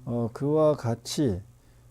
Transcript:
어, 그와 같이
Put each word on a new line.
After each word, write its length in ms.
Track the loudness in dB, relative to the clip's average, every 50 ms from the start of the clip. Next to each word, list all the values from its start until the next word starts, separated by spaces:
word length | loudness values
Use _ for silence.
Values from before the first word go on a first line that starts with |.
| -10
어, 260 | -6 -4 -4 -4 -4 -4
그와 440 | -4 -2 0 2 4 4 4 4
같이 680 | 2 0 -4 -4 -4 -6 -6 -2 0 0 0 0 -2 -6 -12 -20 _ _ _ -20 _ -20 -20